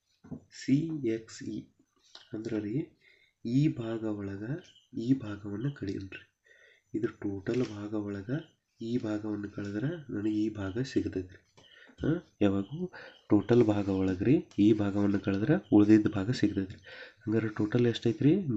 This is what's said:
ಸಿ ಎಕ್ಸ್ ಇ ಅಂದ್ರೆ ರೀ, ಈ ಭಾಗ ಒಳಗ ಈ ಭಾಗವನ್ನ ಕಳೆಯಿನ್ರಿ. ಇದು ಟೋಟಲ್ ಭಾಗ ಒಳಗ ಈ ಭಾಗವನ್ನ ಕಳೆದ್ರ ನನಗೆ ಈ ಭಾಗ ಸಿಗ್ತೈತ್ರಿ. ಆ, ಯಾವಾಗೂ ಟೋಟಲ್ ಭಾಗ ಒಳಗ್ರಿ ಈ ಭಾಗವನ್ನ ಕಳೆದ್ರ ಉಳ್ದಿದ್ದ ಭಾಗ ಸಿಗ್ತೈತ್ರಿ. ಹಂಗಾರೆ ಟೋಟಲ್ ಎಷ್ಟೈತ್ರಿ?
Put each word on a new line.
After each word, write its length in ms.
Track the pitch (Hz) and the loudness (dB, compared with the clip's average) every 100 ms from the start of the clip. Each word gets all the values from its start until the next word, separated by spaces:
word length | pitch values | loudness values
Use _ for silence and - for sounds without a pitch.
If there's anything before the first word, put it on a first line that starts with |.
| _ _ - - - | _ _ -16 -16 -16
ಸಿ 240 | - - 139 160 156 120 | -10 0 0 0 -4 -2
ಎಕ್ಸ್ 360 | 113 - - | -4 -6 -14
ಇ 140 | 120 107 - _ _ _ _ - - | -10 -10 -12 _ _ _ _ -20 -14
ಅಂದ್ರೆ 260 | 107 113 110 | -10 -6 -4
ರೀ, 160 | 104 120 - _ _ _ _ _ 117 | -4 -6 -6 _ _ _ _ _ -2
ಈ 220 | 127 151 | 2 2
ಭಾಗ 360 | 147 113 113 | 0 -4 -4
ಒಳಗ 400 | 110 104 98 98 107 160 - _ _ | -4 -6 -6 -8 -8 -10 -12 _ _
ಈ 200 | 127 117 | -6 0
ಭಾಗವನ್ನ 560 | 135 107 101 104 101 135 | 0 -2 -10 -8 -6 -6
ಕಳೆಯಿನ್ರಿ. 540 | 139 98 98 95 - - _ _ _ - _ _ | -6 -6 -6 -10 -14 -20 _ _ _ -20 _ _
ಇದು 140 | 110 110 | -6 -6
ಟೋಟಲ್ 560 | - 104 98 95 117 113 | -6 -8 -6 -2 -2 -2
ಭಾಗ 240 | 104 104 | -6 -6
ಒಳಗ 360 | 107 104 101 101 143 170 _ _ _ | -6 -6 -8 -6 -6 -8 _ _ _
ಈ 160 | 113 120 | -6 -4
ಭಾಗವನ್ನ 480 | 107 107 107 104 101 | -2 -4 -4 -6 -8
ಕಳೆದ್ರ 400 | 101 101 104 131 170 139 | -8 -6 -4 -4 -6 -8
ನನಗೆ 260 | 107 107 107 | -4 -2 0
ಈ 140 | 107 | -2
ಭಾಗ 320 | 107 95 98 | -2 -6 -4
ಸಿಗ್ತೈತ್ರಿ. 580 | 135 - 92 92 90 - _ _ _ - - - | -2 -2 -2 -4 -8 -14 _ _ _ -20 -20 -6
ಆ, 60 | 135 175 - _ | -4 -2 -6 _
ಯಾವಾಗೂ 500 | 104 98 98 147 180 - - - - | 0 2 -2 -6 -8 -10 -20 -20 2
ಟೋಟಲ್ 340 | 104 98 120 | 2 6 6
ಭಾಗ 260 | 107 104 98 | 6 4 0
ಒಳಗ್ರಿ 580 | 95 95 92 107 165 - - | 0 0 0 2 2 2 4
ಈ 140 | 104 | 6
ಭಾಗವನ್ನ 440 | 107 101 101 101 98 | 6 2 2 2 2
ಕಳೆದ್ರ 380 | - 98 107 175 - | 0 0 2 0 4
ಉಳ್ದಿದ್ದ 340 | 104 104 107 107 | 6 8 8 6
ಭಾಗ 240 | 104 95 | 0 -2
ಸಿಗ್ತೈತ್ರಿ. 480 | 127 101 95 95 - - - - - | 0 0 0 -4 -8 -18 -20 -20 -10
ಹಂಗಾರೆ 300 | - 110 110 | -2 0 0
ಟೋಟಲ್ 380 | - 104 123 120 | -2 0 2 2
ಎಷ್ಟೈತ್ರಿ? 480 | 113 120 110 131 185 165 | 2 0 2 4 4 2